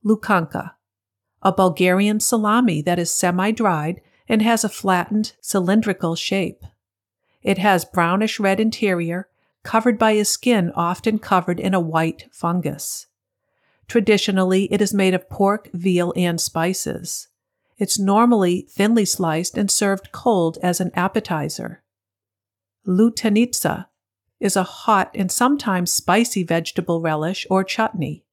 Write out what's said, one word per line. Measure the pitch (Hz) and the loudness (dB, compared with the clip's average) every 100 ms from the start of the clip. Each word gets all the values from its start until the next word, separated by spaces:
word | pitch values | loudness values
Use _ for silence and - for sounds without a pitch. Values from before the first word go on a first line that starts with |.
Lukanka, | 208 214 - 190 160 - - _ _ _ _ _ _ _ | 0 0 2 -2 -2 -8 -12 _ _ _ _ _ _ _
a | 190 | -2
Bulgarian | 185 190 185 180 185 208 214 | 2 0 2 2 2 2 0
salami | - 233 208 226 247 156 | 0 0 2 2 2 0
that | 151 175 | 0 -2
is | 170 | -2
semi-dried | - 180 180 196 220 214 160 151 185 _ _ - | -2 0 0 -2 0 0 0 -4 -8 _ _ -2
and | 220 | 2
has | 220 226 | 2 2
a | 226 | -2
flattened, | - 196 180 175 208 214 _ | -4 0 0 0 -2 -4 _
cylindrical | - 196 180 214 220 190 165 165 | -4 0 2 2 2 -2 -2 -2
shape. | - 196 170 - - _ _ _ _ _ _ _ | -2 -2 -4 -8 -20 _ _ _ _ _ _ _
It | - 190 | -2 2
has | 202 185 - | 4 2 0
brownish | - 170 190 214 - | -2 0 0 -2 0
red | 196 196 | 0 2
interior, | 220 - 208 180 165 175 - _ _ _ | 0 0 -2 0 -2 -6 -10 _ _ _
covered | - 220 233 214 | -2 0 0 2
by | 220 | 2
a | 214 208 | 2 0
skin | - 247 226 170 - | 0 2 2 2 0
often | 170 180 - 214 | -2 -2 -2 -2
covered | - 190 180 175 | 0 0 0 -2
in | 185 | 0
a | 185 | 0
white | 165 160 165 - - | 0 0 -2 -4 -18
fungus. | - 170 180 151 147 - - - _ _ _ _ _ _ _ - | -6 -2 -2 -4 -6 -10 -12 -16 _ _ _ _ _ _ _ -2
Traditionally, | 233 202 208 - 190 185 190 196 | 0 4 2 2 0 2 2 2
it | 202 | 0
is | 202 | 0
made | 202 190 | 2 2
of | 185 - | 0 -4
pork, | - 196 208 - | 0 0 0 -6
veal, | 175 185 175 175 175 | -4 0 0 0 0
and | 175 170 | 0 0
spices. | - 165 165 185 - - 175 - - _ _ _ _ _ | -4 -2 -2 -2 -6 -8 -10 -12 -14 _ _ _ _ _
It's | 196 - | -4 0
normally | 196 202 240 226 180 180 - | 2 4 6 4 4 0 -4
thinly | - 208 233 196 | -2 2 2 0
sliced | - 170 160 175 - | -2 -2 -2 -4 -4
and | 202 | -2
served | - 202 190 - | 0 0 -2 -6
cold | - 247 202 165 165 | -4 0 2 2 0
as | 180 175 | -2 -2
an | 180 - | -4 -2
appetizer. | 185 220 - 160 147 - - - _ _ _ _ _ _ _ _ _ _ - | -2 -2 -2 -4 -4 -8 -12 -14 _ _ _ _ _ _ _ _ _ _ -2
Lutenitsa | 185 226 226 226 208 247 - - - - _ _ _ _ _ | 4 4 2 0 2 2 0 -2 -4 -10 _ _ _ _ _
is | 196 196 | -2 0
a | |
hot | 185 - - 208 - - | -2 -4 0 2 0 -4
and | 185 | -4
sometimes | - 247 285 - 185 175 | 0 0 0 0 -2 -2
spicy | - - 196 233 196 | -2 0 2 2 -2
vegetable | 170 170 165 - 175 170 | -2 -2 -2 -6 -4 -2
relish | 165 156 156 190 - | -2 -2 -4 -6 -2
or | 190 | -2
chutney. | 190 - 220 202 147 151 _ | 0 -2 -4 -2 -6 -8 _